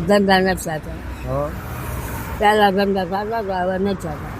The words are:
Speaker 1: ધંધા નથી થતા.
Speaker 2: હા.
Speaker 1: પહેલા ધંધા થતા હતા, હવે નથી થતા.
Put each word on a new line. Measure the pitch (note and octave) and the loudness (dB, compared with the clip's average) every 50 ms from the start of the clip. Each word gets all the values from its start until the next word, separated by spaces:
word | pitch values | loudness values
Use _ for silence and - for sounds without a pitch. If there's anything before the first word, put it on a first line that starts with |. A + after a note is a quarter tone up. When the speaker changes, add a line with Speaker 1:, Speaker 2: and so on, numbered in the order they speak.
| E3+ | 2
Speaker 1:
ધંધા | E3+ G3+ G#3 G3 F#3+ F#3+ F#3 | 4 4 4 6 6 4 4
નથી | F#3 F#3+ F#3 F3+ - F3 | 4 2 0 -2 -4 -6
થતા. | D#3 D#3 - D#3+ E3 - - - - - - B2+ C3 | -6 -6 -6 -8 -12 -10 -10 -12 -10 -8 -6 -4 -2
Speaker 2:
હા. | C#3 D3 D3+ - - - - - - - - - - - - - - - - - - | -2 -4 -4 -6 -8 -10 -8 -10 -8 -8 -8 -8 -8 -8 -8 -8 -8 -8 -8 -4 2
Speaker 1:
પહેલા | G#3+ G#3 G#3+ G#3+ G#3 G3+ | 4 6 6 8 6 6
ધંધા | F#3 G3 G3+ G3 G3 G3 F#3 | 6 4 2 2 2 0 0
થતા | E3+ G3 G3 G#3 G#3+ A#3 A#3 | -2 -4 -4 -4 -2 -4 -4
હતા, | G#3 F#3+ F#3+ F#3 F3+ | -4 -2 -2 0 0
હવે | F#3 F#3+ | 0 0
નથી | F#3 G3 G3+ G3 | 0 0 0 -2
થતા. | - - D#3+ D#3 - - - - | -2 -4 -8 -8 -8 -8 -10 -8